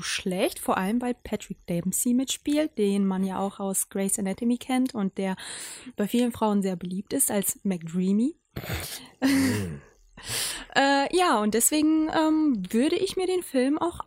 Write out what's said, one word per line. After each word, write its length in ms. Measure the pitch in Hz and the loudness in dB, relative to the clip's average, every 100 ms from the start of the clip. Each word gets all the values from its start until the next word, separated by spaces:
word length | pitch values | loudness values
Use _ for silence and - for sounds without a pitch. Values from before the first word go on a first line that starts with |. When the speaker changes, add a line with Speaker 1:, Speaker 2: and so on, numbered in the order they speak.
Speaker 1:
schlecht, 560 | - - 190 180 294 - | -6 -4 -2 0 0 0
vor 180 | - 202 | -2 0
allem, 240 | 185 240 | 0 0
weil 120 | 247 | -2
Patrick 500 | 247 - 208 - - - | -4 -6 -6 -6 -10 -4
Dempsey 460 | 175 185 - 247 | -2 -2 0 2
mitspielt, 640 | 247 269 - - 294 302 - | 2 0 -4 0 0 0 0
den 280 | 202 202 196 | 2 2 2
man 180 | 185 | 0
ja 140 | 190 185 | -2 -2
auch 220 | 196 - | -4 -4
aus 300 | 196 190 - | -4 -2 -2
Grey's 280 | 196 196 - | -2 -2 0
Anatomy 400 | 190 190 233 240 | -2 0 0 0
kennt 380 | - 254 262 226 | 0 0 0 0
und 220 | 190 - | -2 -2
der 180 | 190 185 - - - - - - | -4 -4 -8 -12 -14 -16 -10 -4
bei 100 | 208 | 0
vielen 240 | 240 247 | 2 0
Frauen 300 | - 214 202 | 0 2 2
sehr 140 | 190 180 | 0 -4
beliebt 340 | 180 185 - | -6 -8 -4
ist 160 | 277 - | -2 0
als 300 | 208 190 - | 0 -2 -4
McDreamy. 720 | 202 180 165 175 185 202 262 - _ - - - - - - - | -4 -4 -4 -2 2 2 0 -4 _ -12 -8 -6 -8 -12 -16 -2
Speaker 2:
Mhm. 600 | 269 269 262 208 180 151 - | 2 4 2 2 -2 -8 -16
Speaker 1:
<laughs> 60 | _ _ - - - - - - - | _ _ -18 -8 -6 -4 -8 -2 2
Äh, 380 | 277 277 277 - | 4 4 2 2
ja, 240 | 359 233 | 4 2
und 120 | 214 | 2
deswegen, 560 | 214 - 311 302 311 311 | 2 2 4 4 4 2
ähm, 540 | 320 311 311 302 226 185 | 2 4 4 4 2 0
würde 260 | 220 302 359 | 2 2 2
ich 200 | 381 381 | 0 0
mir 120 | 370 | 0
den 160 | 370 | -2
Film 340 | - 262 262 302 | 0 0 2 0
auch 220 | 339 - | -2 -4